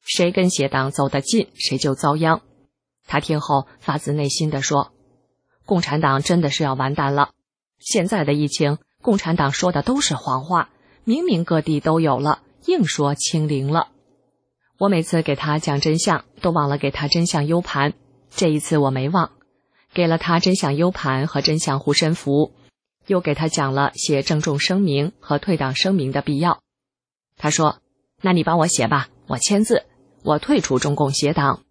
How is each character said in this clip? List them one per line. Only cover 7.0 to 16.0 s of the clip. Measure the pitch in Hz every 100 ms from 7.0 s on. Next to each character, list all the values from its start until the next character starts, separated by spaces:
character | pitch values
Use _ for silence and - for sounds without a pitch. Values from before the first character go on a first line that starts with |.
| 139
了， | 139 143 _ _ _ _ _
现 | - 285 -
在 | 208
的 | 143
疫 | 147 147
情， | - 147 151 _ _
共 | - 202
产 | 165 165
党 | 143
说 | 139 180
的 | 147
都 | 185 269
是 | - 147
谎 | - 131
话， | 151 175 - _ _ _
明 | - 269
明 | 359 180
各 | 170 160
地 | 165 147
都 | 156 165
有 | 156 127
了， | 147 - _ _ -
硬 | 359
说 | 180 - 143
清 | 143 - 165 151
零 | 139 139
了。” | 165 - _ _ _ _ _ _ _ _ _
我 | 196
每 | 175
次 | 160 165
给 | 156
他 | 139 151 151
讲 | 160 143
真 | 156
相， | 160